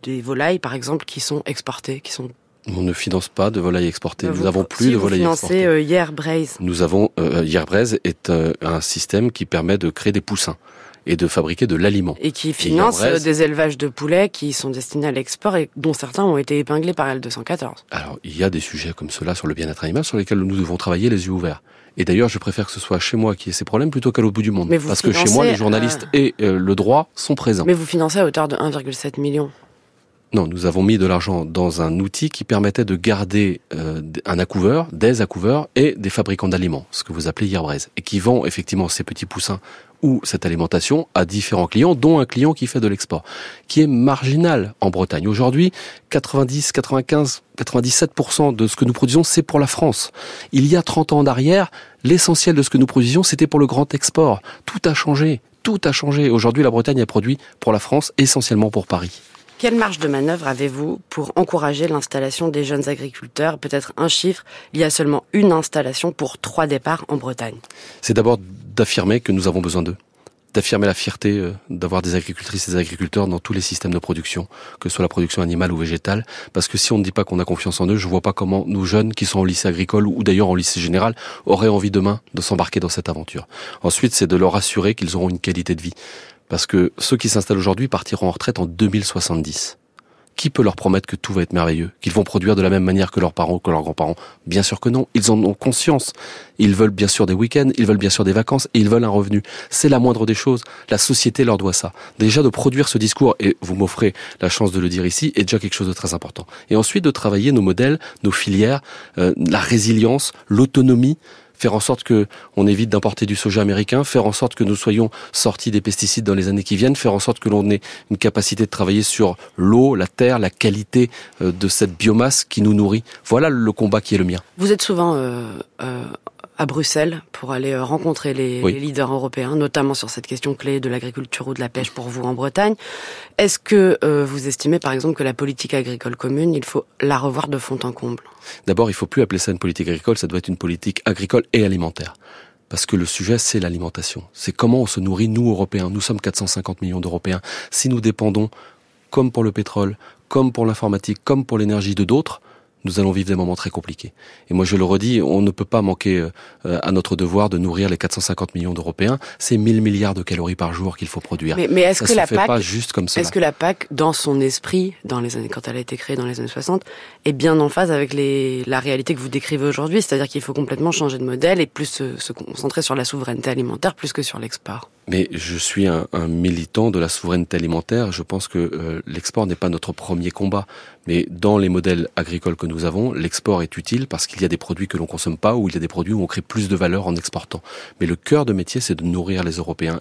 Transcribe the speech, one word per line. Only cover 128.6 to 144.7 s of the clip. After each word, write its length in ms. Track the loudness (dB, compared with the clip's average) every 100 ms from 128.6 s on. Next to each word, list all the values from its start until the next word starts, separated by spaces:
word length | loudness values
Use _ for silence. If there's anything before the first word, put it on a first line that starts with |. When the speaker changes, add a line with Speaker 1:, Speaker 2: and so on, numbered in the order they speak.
Speaker 2:
Oui. 100 | 0
Speaker 1:
les 60 | 0
leaders 320 | -2 -2 -2
européens, 440 | -2 -4 -4 -2 0
notamment 380 | 0 0 0
sur 160 | -2 -6
cette 180 | -10 -8
question 260 | -6 -6
clé 240 | -4 -4 -4
de 100 | -2
l'agriculture 600 | -4 -6 -10 -10 -10 -8
ou 60 |
de 60 | -6
la 80 | -6
pêche 220 | -6 -8
pour 180 | -8 -10
vous 140 | -6
en 120 | -4
Bretagne. 420 | -2 -2 2 2 0 -6 -16 -14 -16 -6 0
Est-ce 220 | 2 0
que, 400 | 4 6 6 4
euh, 200 | 2 2
vous 220 | 0 -4 -6
estimez, 320 | -2 0 0
par 140 | 0
exemple, 240 | -2 -2 -2
que 80 |
la 100 | -2
politique 400 | -2 -4 -6 -4
agricole 400 | -4 -4 -6 -8
commune, 400 | -6 -4 0 0
il 100 | 0
faut 200 | -2 -4 -6 -4
la 180 | 0 0
revoir 300 | 0 -2 -4
de 100 | -6
fond 220 | -6 -6
en 80 | -6
comble ? 320 | -6 -8 -8 -12 -20 -20 -8 -2
Speaker 2:
D'abord, 220 | 2 2
il 20 |
faut 120 | 0 -2
plus 160 | 0
appeler 180 | 2 0
ça 100 | -2
une 80 | -2
politique 300 | -2 -2 -4
agricole, 280 | -2 0 0
ça 120 | -2
doit 100 | -4
être 80 | -4
une 100 | -4
politique 460 | -4 -4 -4 -4
agricole 380 | -2 -2 0 0 2
et 120 | 2
alimentaire. 500 | 2 2 -2 -6 -12 -14 -20 -20 -20 _ -10
Parce 180 | -6 -2
que 80 |
le 120 | 0 0
sujet, 320 | -2 0 0
c'est 200 | 0 -2
l'alimentation. 640 | -2 -4 -8 -8 -10 -10 -14
C'est 200 | -12 -8
comment 300 | 0 4